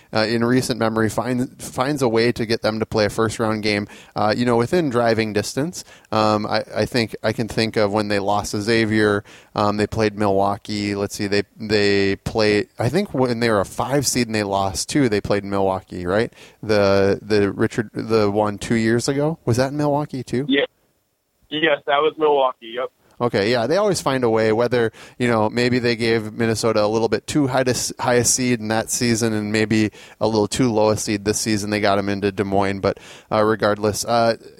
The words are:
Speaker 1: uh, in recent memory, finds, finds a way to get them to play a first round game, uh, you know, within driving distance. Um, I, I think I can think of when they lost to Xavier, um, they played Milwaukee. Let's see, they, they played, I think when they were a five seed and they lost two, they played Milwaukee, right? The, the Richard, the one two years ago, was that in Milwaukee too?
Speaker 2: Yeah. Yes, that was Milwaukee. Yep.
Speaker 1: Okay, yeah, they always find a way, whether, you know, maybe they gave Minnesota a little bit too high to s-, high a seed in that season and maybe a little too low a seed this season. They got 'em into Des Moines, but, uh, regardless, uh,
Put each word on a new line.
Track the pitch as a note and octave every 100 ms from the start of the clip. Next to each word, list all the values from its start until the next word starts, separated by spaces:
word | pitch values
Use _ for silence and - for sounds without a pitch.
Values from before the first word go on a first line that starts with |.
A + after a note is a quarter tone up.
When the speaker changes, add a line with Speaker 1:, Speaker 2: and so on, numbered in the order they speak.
| -
Speaker 1:
uh, | G#2+
in | A2 A#2
recent | A#2 B2+ B2 A2
memory, | A2+ A2+ A2
finds, | - A#2 B2 C3 - -
finds | C#3 C3+ C#3+
a | B2
way | A2+ A#2+
to | A#2+ A2
get | A2+
them | A2 A2
to | G#2+
play | A2 G2+
a |
first | - A2 -
round | A2 G#2+
game, | G#2+ G#2 G#2 - -
uh, | - G#2+ A2
you |
know, | B2 A#2
within | A#2+ F3+ D3
driving | A#2+ A#2 A2 A2
distance. | G#2 - C3 D3+ - - - -
Um, | A2 G#2+ G#2+ G#2+
I, | G#2+ -
I | - G#2
think | A#2+ A2 -
I | A2
can | A2 A2
think | B2 A2 A#2
of | G2+
when | G#2+ G#2
they | G2+
lost | G2 G#2 -
to | G#2+
Xavier, | G#2 A2+ G#2+ A2 G#2+ G2+ - - - -
um, | G#2 G#2
they | G#2
played | A2+ G#2+ G2+
Milwaukee. | G#2 G2 G2 G2+ - G#2 G#2
Let's | G2 G2+ -
see, | G2+
they, | G2+ - -
they | A2 G#2+ G2+ G2 G2 G2
played, | - A2 G#2+ G#2 - -
I | A#2+
think | E3 G#3
when | C3+ B2+ A2+
they | A#2
were | G#2
a |
five | F#2 - A#2 C#3+ -
seed | C3 A2+
and |
they | A2
lost | G2 G2 G2 F#2 -
two, | D3+ B2
they | G2+
played | - G2+
Milwaukee, | G2 G2 F#2+ F#2+ - F2+ F2
right? | G#2 A#2 - - -
The, | G#2+ G#2 G2 G2 G2 -
the | G#2 G#2 G2
Richard, | G2+ A2 - G#2+
the | A#2 A2+ A2 G#2
one | G#2 G#2 G2
two | -
years | A#2 A2 A#2+ C#3+
ago, | C#3 D3+ E3
was | - A#2
that | C3+
in | D3
Milwaukee | D3 C#3+ D3 C3
too? | - A#2+ C#3
Speaker 2:
Yeah. | C#3 - _ _ _ _ _ _ _ -
Yes, | D3 D#3+ C#3 D3+
that | C#3+
was | D#3 D3+
Milwaukee. | D3+ C#3+ C3 - A2+
Yep. | A#2 C3 _ _ -
Speaker 1:
Okay, | A#2+ A2+ G#2+
yeah, | B2 A#2+
they | F#3
always | G#3 E3
find | C#3+ C3
a | A#2+
way, | A2 A2
whether, | A2 A#2+ B2 A2+ - - -
you | A#2+
know, | A2+ G#2+
maybe | A#2+ B2 B2
they | A#2+ A2+
gave | A#2 A2+ G#2+
Minnesota | A2+ A2+ G#2+ A#2 G#2+
a | G#2+
little | A2+ A2
bit | G#2+ -
too | D3+ C3
high | C3+
to | B2+
s-, | A#2+ - -
high | B2+ B2
a |
seed | A#2 - B2 A#2+
in | G#2+
that | A2 G#2
season | - A#2+ A2 A#2
and | G#2+ G#2
maybe | A2 G#2+ A2 G#2 - - -
a | G#2+
little | A2 G#2
too | - B2+
low | G#2+ G#2+
a | G#2+
seed | - G#2
this | G2+ G#2+
season. | A2+ G#2 G#2
They | G#2
got | G2+ G2+
'em | G2+
into | G2 G2+
Des | G2
Moines, | G2 G2 G2 G2
but, | G2 - - - -
uh, | A2
regardless, | G#2+ G#2+ G#2+ G#2 G#2+ F#2+
uh, | - A#2+ A2+ - -